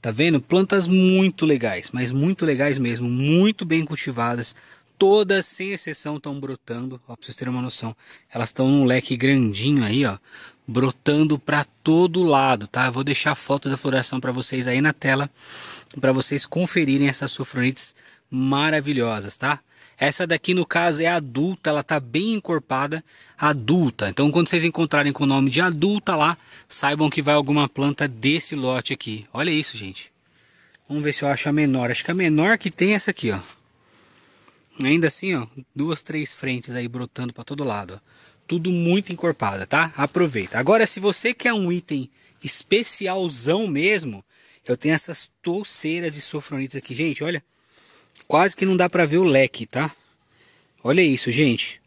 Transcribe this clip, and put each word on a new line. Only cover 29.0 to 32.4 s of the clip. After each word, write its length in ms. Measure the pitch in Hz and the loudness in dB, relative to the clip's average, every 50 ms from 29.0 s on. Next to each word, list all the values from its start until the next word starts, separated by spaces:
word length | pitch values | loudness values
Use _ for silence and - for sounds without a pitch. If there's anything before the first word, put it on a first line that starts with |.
| - - 107 107 104 _ | -8 -10 -10 -10 -12 _
Olha 200 | - 120 151 175 | -6 -4 -2 0
isso, 260 | 160 151 151 - - | 0 0 -2 -2 -6
gente. 340 | 113 101 95 92 - - - _ _ _ _ _ _ _ _ _ _ _ _ - - _ _ | -8 -12 -12 -12 -14 -16 -16 _ _ _ _ _ _ _ _ _ _ _ _ -20 -20 _ _
Vamos 140 | 143 151 147 | -6 -4 -2
ver 100 | 147 139 | -2 -2
se 100 | - 147 | 0 0
eu 60 | 139 | 0
acho 180 | 143 135 - | 0 0 0
a 60 | 151 143 | 0 2
menor. 380 | 151 151 143 131 131 123 120 | 2 2 2 2 2 0 0
Acho 120 | 120 - - | -2 -2 -2
que 80 | - | -2
a 40 | 170 | -2
menor 420 | 185 185 165 156 151 | 0 2 2 2 4